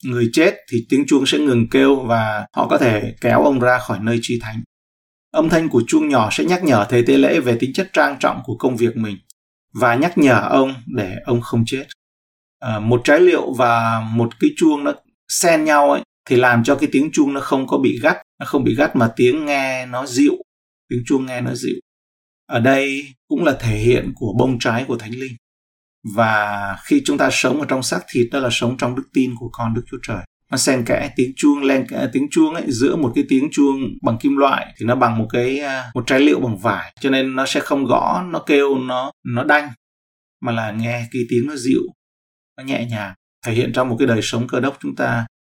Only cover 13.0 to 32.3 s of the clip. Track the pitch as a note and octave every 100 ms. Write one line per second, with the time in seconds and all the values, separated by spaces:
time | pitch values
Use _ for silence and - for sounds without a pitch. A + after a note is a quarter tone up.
13 | A#2+ D3 F3+ D#3+ - B2+ B2 A#2 A#2 A2+
14 | A2+ A2+ A#2 - D3+ D3+ E3 D3 C#3+ -
15 | _ _ - - E3+ D#3+ D#3 D3 C#3+ C#3+
16 | - _ - B2 B2 A#2+ A#2 C#3 C#3+ C3
17 | D3+ - C#3+ C#3 - C3+ C3 C#3 C3 A#2+
18 | D3 F#3 - - - C#3+ B2 A#2 D#3 C3+
19 | A#2 - B2 D3 D3+ C#3 C3+ B2+ B2+ B3
20 | - B2 - - - _ _ _ - B2
21 | A#2+ C#3 C3 B2 A#2+ B2 C3+ - - _
22 | _ _ _ _ - A#2 A#2+ C3+ C#3 C#3
23 | C#3+ C3 - D3 E3 A#2+ A#2 G#2+ A2+ B2
24 | - - A2+ G#2 B2+ B2 B2+ A#2 C3+ A#2+
25 | A2 B2 C3+ A#2 _ _ _ _ _ _
26 | A2+ G2+ A2+ G#2+ G#2 G2+ G2+ F#2+ - C#3+
27 | C#3 C#3+ - - C3 B2+ C#3+ C3 B2 F3
28 | - C3 A#2 C#3+ B2+ A#2 A#2+ B2+ B2+ B2+
29 | C3+ - B2+ A#2 A#2+ - A2+ A#2 A#2+ B2+
30 | - G#2 F2+ _ - C3 - C3 A#2 -
31 | C#3+ - B2+ - D3 C#3+ C3+ C3+ B2 -
32 | C3 C3 C#3+